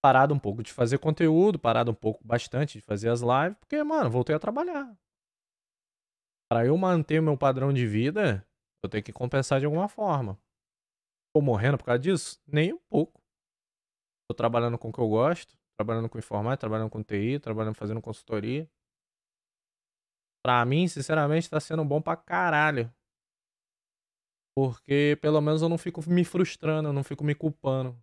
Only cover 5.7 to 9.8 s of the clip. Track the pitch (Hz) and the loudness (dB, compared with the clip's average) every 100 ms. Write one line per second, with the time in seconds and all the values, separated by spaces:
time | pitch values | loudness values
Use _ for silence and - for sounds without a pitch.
5.7 | _ _ _ _ _ _ _ _ 117 120 | _ _ _ _ _ _ _ _ 0 2
6.7 | 165 185 175 147 156 160 143 139 131 135 | 2 2 2 2 0 2 2 0 2 0
7.7 | 139 120 107 127 202 185 98 - _ _ | 0 0 0 0 0 0 0 -6 _ _
8.7 | _ 95 107 - - 123 139 131 135 143 | _ -8 -6 -8 -8 -4 -2 0 0 0
9.7 | 160 | -2